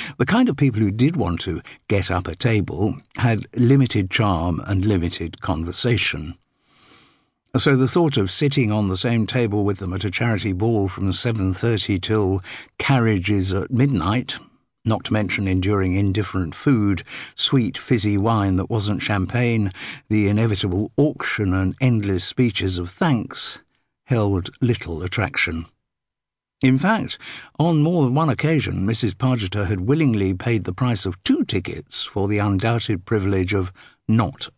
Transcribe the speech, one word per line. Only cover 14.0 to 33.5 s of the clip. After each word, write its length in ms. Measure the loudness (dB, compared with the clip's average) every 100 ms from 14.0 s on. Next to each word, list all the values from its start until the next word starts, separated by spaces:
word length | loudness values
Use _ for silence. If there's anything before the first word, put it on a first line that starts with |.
| 0 -2 -4 -10 -14 _ _ _
not 200 | -4 -2
to 80 | -2
mention 340 | -2 -2 -2 0
enduring 460 | 0 0 0 0
indifferent 640 | 0 0 0 -2 -4 -4 -2
food, 480 | 2 2 2 0 -4 -14 -12 -4
sweet 420 | 0 2 0 -2
fizzy 400 | 0 0 2 2
wine 380 | 2 2 2 0
that 140 | 0
wasn't 320 | -2 0 -2
champagne, 680 | 0 0 0 0 0 0 -2 -4 -14 -14 -2
the 180 | 2 2
inevitable 640 | 2 2 0 0 -2 -2 0
auction 560 | 0 0 -6 -2 0
and 240 | 2 0 0
endless 440 | 2 2 0 -2
speeches 540 | -2 0 0 0 -2 -2
of 120 | -4
thanks, 720 | -2 0 0 -2 -4 -4 -4 _ _ _ _ -2
held 440 | 0 2 0 -2 -2
little 440 | 0 0 -4 -8
attraction. 600 | -6 -4 -4 -2 -4 -4 -8 _ _ _ _ _ _ _ _ _
In 160 | 2 2
fact, 400 | 2 0 -2 -10 -14 -18 -10 -2
on 220 | 2 4
more 220 | 2 2
than 100 | 2
one 140 | 2 0
occasion, 560 | 0 2 2 0 -2
Missus 300 | 0 0 -2
Pargeter 520 | 0 0 0 -2 -2 -2
had 160 | 0
willingly 520 | 0 2 2 2 0
paid 300 | 0 0 -2
the 80 | -2
price 340 | -2 0 0 -2
of 160 | -2
two 220 | 0 0
tickets 580 | 0 -4 -4 -8 -8 -8
for 240 | -6 -2 -2
the 120 | 0
undoubted 680 | 2 2 0 0 -2 -4
privilege 480 | -2 0 2 0 0